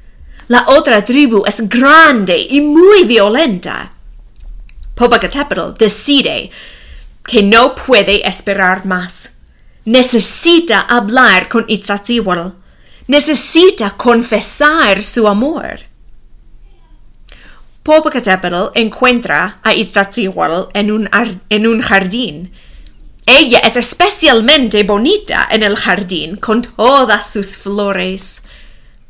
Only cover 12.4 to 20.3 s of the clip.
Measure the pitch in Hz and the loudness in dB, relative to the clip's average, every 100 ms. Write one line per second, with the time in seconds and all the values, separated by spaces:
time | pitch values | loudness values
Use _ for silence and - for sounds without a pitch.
12.4 | 175 - _ _ _ - - 285 285 294 | -6 -12 _ _ _ -16 -2 0 2 0
13.4 | - 330 370 403 320 - 247 233 240 214 | 0 4 4 2 -4 -2 0 0 0 -2
14.4 | - - 294 320 254 196 208 - 214 202 | 0 2 2 2 0 0 -2 0 0 0
15.4 | 262 320 - - - - - - - - | -2 -4 -10 -14 -18 -20 -20 -20 -20 -20
16.4 | - - - _ _ - - - - - | -20 -20 -20 _ _ -20 -20 -20 -20 -20
17.4 | - - - - - 311 311 269 214 190 | -20 -20 -20 -10 0 2 2 -2 -2 -2
18.4 | 180 175 190 - 220 - 254 240 240 151 | -2 -4 -4 -2 -2 0 0 0 -2 -4
19.4 | 180 - 226 208 220 214 196 - 190 | -4 -4 -2 -2 -2 -2 -2 -2 -4